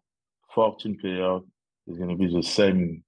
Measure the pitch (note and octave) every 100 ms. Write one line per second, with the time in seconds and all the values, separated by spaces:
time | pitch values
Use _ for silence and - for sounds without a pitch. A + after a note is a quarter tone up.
0 | _ _ _ _ _ - A2 G#2 A2 F#2+
1 | G2 F#2 F#2 F#2 F#2 _ _ _ - E2+
2 | F2+ F2 F#2 E2+ D#2+ - G2+ F#2 F2 D#2+